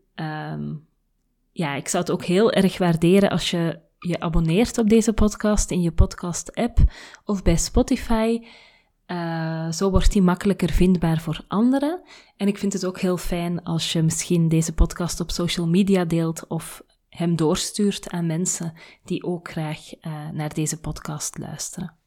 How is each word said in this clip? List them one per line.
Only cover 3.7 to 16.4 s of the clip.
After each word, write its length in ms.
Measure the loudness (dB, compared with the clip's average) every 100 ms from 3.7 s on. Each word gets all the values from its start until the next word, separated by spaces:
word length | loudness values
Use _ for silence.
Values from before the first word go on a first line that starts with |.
| -4 _ _
je 200 | -6 -4
abonneert 580 | 0 2 2 2 2 2
op 120 | 4
deze 240 | 4 4
podcast 580 | 2 2 2 0 0 0
in 100 | 0
je 100 | 0
podcast-app 880 | 4 4 4 -8 -8 -8 -4 0 4 4 2 -20 -16 -6
of 180 | 0
bij 140 | 2 2
Spotify. 840 | 2 0 2 0 0 0 2 -2 -6 -20 -20 _ _ _ -10
Eh, 680 | -6 -4 -4 -4 -4 -6
zo 200 | -2 2
wordt 200 | 4 4
die 100 | 4
makkelijker 500 | 4 4 0 0 0
vindbaar 500 | 4 4 4 2 0
voor 240 | -2 -8 -4
anderen. 540 | 0 2 2 0 -4 -10 -20 _ -4
En 100 | -2
ik 100 | -2
vind 160 | -4
het 120 | -2 -6
ook 140 | -2
heel 180 | -2 0
fijn 460 | -2 -2 -2 -4
als 300 | -2 -4 -2
je 80 | 2
misschien 480 | 2 0 0 2 4
deze 240 | 2 0
podcast 460 | 2 0 2 -6 -4
op 120 | -6
social 360 | -4 -2 -2 2
media 380 | 2 4 2 2
deelt 420 | 0 0 -4